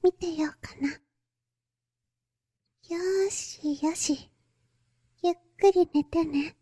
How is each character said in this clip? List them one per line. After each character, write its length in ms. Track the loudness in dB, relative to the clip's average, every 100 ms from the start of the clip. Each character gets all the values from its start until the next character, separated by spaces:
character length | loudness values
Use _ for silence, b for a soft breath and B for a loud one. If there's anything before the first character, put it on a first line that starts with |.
見 100 | 2
て 220 | 0 -8 -2
よ 140 | -4
う 80 | -4
か 140 | -20 -6
な。 140 | -6
よ 100 | -6 _ _ _ _ _ _ _ _ _ _ _ _ _ _ _ _ _ _ _ -6 -2 0 0
ー 20 |
し、 540 | -2 -10 -8 -6 -2
よ 120 | -2 -2
し。 360 | -4 -4 -6 _ _ _ _ _ _ _ _ _
ゆ 80 | -2
っ 60 | -2 _ _
く 140 | 4
り 180 | 6 2
寝 100 | 2
て 200 | 0 -2
ね。 320 | 0 0 -2 -8